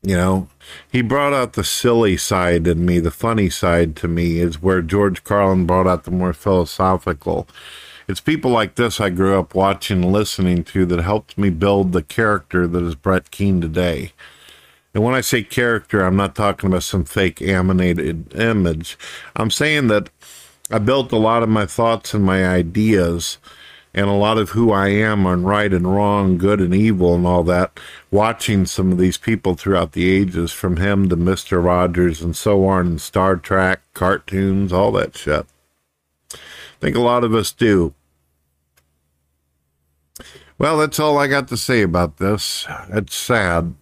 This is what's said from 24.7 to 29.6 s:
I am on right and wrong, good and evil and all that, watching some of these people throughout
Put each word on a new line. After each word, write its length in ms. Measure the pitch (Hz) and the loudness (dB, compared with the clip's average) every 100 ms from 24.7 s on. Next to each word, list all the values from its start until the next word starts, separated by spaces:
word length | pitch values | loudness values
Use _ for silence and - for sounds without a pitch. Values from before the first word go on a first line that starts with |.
I 160 | 98 98 | 2 2
am 380 | 101 110 107 95 | 2 0 2 0
on 160 | 90 | 0
right 280 | 90 104 104 | 0 0 2
and 200 | 92 90 | 0 0
wrong, 460 | 98 104 101 95 92 | 0 2 2 2 2
good 220 | 95 104 | 2 2
and 140 | 90 | 2
evil 400 | 92 110 98 87 | 2 2 2 2
and 140 | 87 87 | 2 2
all 160 | 90 | 2
that, 360 | 85 90 92 - - - _ | 2 0 0 -6 -20 -20 _
watching 560 | 101 107 113 - 104 92 | 0 0 -2 0 0 0
some 260 | - 92 | 0 0
of 60 | 90 | 2
these 200 | 92 87 | 2 0
people 360 | - 110 - | -4 -2 -2
throughout 380 | 87 | -4